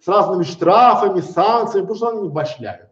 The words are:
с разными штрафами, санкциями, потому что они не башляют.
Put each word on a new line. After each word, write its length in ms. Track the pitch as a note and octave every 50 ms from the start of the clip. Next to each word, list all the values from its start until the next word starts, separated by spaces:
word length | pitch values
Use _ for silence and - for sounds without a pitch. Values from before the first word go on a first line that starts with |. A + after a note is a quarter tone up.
| _
с 60 | -
разными 340 | F#3+ G#3 G3 G3 G3 F3+ E3+
штрафами, 760 | C#3+ - - E3+ E3 F#3+ A3+ B3 B3 G#3+ - G#3+ G3 F#3 F#3
санкциями, 640 | D3+ - - E3+ F3+ G#3+ A#3 A#3 A3 - - G3 F3+
потому 100 | F3 A3
что 120 | G#3 A#3 A#3+
они 120 | A3+ G#3+ G3+
не 60 | E3+
башляют. 600 | C#3+ D3+ C#3+ - D3+ - A2+ G#2 F2+ - - _